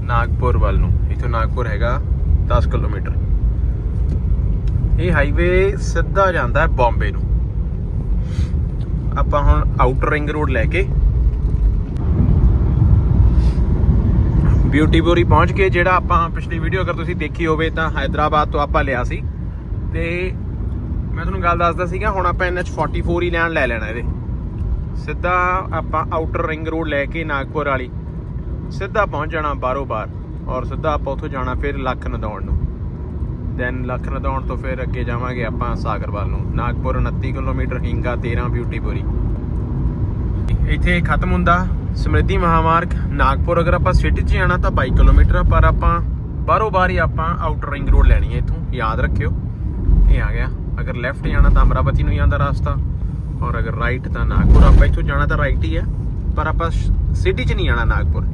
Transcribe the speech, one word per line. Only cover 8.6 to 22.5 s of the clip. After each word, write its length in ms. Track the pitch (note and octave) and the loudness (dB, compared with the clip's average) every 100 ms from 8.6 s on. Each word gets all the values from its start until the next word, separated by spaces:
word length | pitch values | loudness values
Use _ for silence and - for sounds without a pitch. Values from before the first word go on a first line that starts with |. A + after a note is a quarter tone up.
| - - - - - - | -2 -2 -2 -2 -2 0
ਆਪਾਂ 260 | - D3 | 0 2
ਹੁਣ 260 | D3 D3+ D3 - | 4 2 2 2
ਆਊਟਰ 280 | B2+ C3 - | 0 2 0
ਰਿੰਗ 200 | D3+ D3 | 0 -2
ਰੋਡ 200 | D3+ D3+ | -2 0
ਲੈ 160 | B2 - | 0 0
ਕੇ 220 | E3 - - - - - - - - - - - - - - - - - - - - - - - - - - - - - - - - - - - - - - - | 0 0 2 2 4 2 2 0 2 2 2 -2 -2 0 2 4 4 4 4 2 4 4 4 4 6 6 6 4 2 2 2 4 4 4 4 4 4 4 4 4
ਬਿਊਟੀ 340 | C3 D#3 D#3+ | 4 4 4
ਬੋਰੀ 220 | E3 E3+ | 4 2
ਪਹੁੰਚ 280 | - D3+ E3+ | 4 4 4
ਕੇ, 180 | - F#3+ | 2 2
ਜਿਹੜਾ 260 | F3 F3+ F3+ | 2 2 2
ਆਪਾਂ 340 | - F3 E3 | 2 0 0
ਪਿਛਲੀ 300 | E3+ - E3 | -4 -6 -4
ਵੀਡੀਓ 220 | D#3 F#3+ | -2 -2
ਅਗਰ 120 | F3 | -2
ਤੁਸੀਂ 220 | E3 E3+ F3 | -4 -4 -4
ਦੇਖੀ 300 | D3+ - E3 | -6 -4 -2
ਹੋਵੇ 240 | D#3+ D#3+ | 0 0
ਤਾਂ 220 | D#3+ D#3+ | -2 -4
ਹੈਦਰਾਬਾਦ 600 | D#3 C#3 C#3+ D3+ D3+ D3+ | -2 -4 -2 0 2 0
ਤੋਂ 100 | D#3 | -2
ਆਪਾਂ 220 | D3 D#3 | 0 0
ਲਿਆ 200 | C#3+ B2 | 0 -2
ਸੀ, 200 | A#2 - A#2+ - - - - - - | -4 -4 -6 -8 -10 -10 -8 -6 -6
ਤੇ 400 | D#3 E3 F3 F#3 F3+ - - - - - - - | -4 -4 -4 -6 -6 -8 -6 -6 -6 -6 -6 -4
ਮੈਂ 120 | D#3+ E3 | -6 -4
ਤੁਹਾਨੂੰ 160 | F#3+ | -2
ਗੱਲ 140 | F3 E3+ | -2 0
ਦੱਸਦਾ 280 | E3+ D#3 F3 | 0 -2 -4
ਸੀਗਾ, 260 | F3 G#3+ | -4 -4
ਹੁਣ 140 | F#3+ F3 | -2 -2
ਆਪਾਂ 220 | F3 | -2
ਐਨ 100 | F#3 | -2